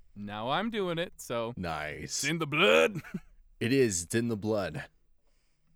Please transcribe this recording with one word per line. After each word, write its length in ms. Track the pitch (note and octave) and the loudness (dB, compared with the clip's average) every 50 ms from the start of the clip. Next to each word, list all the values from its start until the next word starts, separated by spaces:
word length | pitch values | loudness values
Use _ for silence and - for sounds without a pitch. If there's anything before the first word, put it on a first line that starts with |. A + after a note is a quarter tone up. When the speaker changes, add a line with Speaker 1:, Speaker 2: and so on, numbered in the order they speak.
| - - - | -20 -20 -16
Speaker 1:
now 340 | G2+ G2+ G#2 G#2 G#2+ A2 B2+ | -14 -12 -8 -8 -6 -4 -2
I'm 180 | C#3+ F3 G3+ A#3 | 0 0 0 -2
doing 300 | A3 A3 F#3+ F3+ E3+ D#3+ | -2 -2 -2 -2 -2 -2
it, 140 | F3 F#3 - - | -4 -6 -8 -16
so 360 | - - B2+ A#2 A2+ A#2 A#2+ - | -8 -4 -4 -2 -2 -4 -4 -6
Speaker 2:
Nice. 460 | F#2 - D#2+ D2+ D2+ D2+ D2 D2 - | -4 -4 -4 -4 -4 -6 -8 -8 -10
Speaker 1:
it's 200 | - - - - | -8 -6 -4 -2
in 120 | C#3+ E3 E3+ | -2 -2 -2
the 80 | D#3+ C#3+ | -2 -2
blood. 540 | D3 D3+ F#3 G#3 A#3 A#3+ A#3+ A3+ G3+ D#3 - - | 2 4 6 6 8 8 6 4 2 -2 -10 -8
<laughs> 520 | - E3+ - - - - - _ - - | -10 -10 -10 -12 -20 -20 -20 _ -8 -4
Speaker 2:
It 100 | A#2+ A2+ C3 | 0 2 4
is. 300 | C3+ B2+ A2+ F#2+ E2+ F2 | 6 4 4 4 0 -4
It's 100 | - - | 0 0
in 140 | A2+ A#2+ A#2 | 0 2 2
the 80 | A2+ G2+ | -2 -2
blood. 460 | F#2+ G#2+ A2 G#2 F#2+ E2 D2+ - - - _ _ _ _ _ _ _ _ _ _ _ _ _ _ _ _ _ | 0 0 0 0 0 -2 -6 -8 -12 -12 _ _ _ _ _ _ _ _ _ _ _ _ _ _ _ _ _